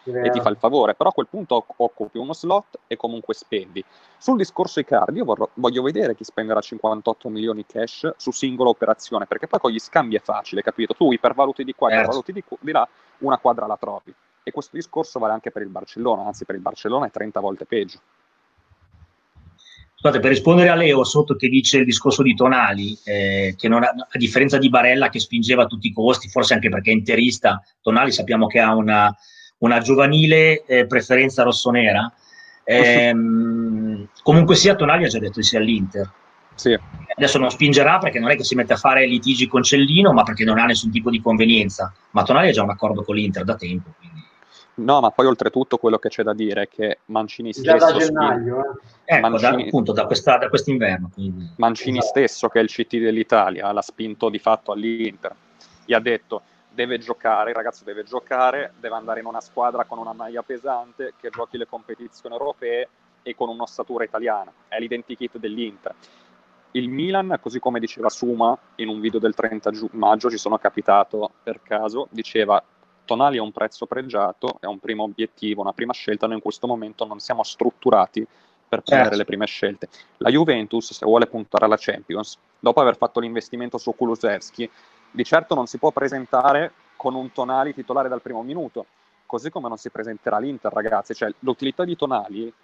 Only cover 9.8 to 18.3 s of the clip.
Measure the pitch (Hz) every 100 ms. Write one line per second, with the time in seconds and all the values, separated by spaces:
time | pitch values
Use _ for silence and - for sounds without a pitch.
9.8 | - 165 123 107 - 107 - 98 110 -
10.8 | 110 - 156 117 120 120 139 135 131 -
11.8 | 120 113 110 131 123 196 - - 147 156
12.8 | 120 _ _ - 139 127 127 120 104 104
13.8 | 104 101 - - _ _ - 151 - 147
14.8 | 160 160 156 127 110 110 - 107 101 92
15.8 | 98 - 120 107 101 104 - 98 92 -
16.8 | 107 131 120 - 107 101 98 95 - 117
17.8 | 95 - _ _ _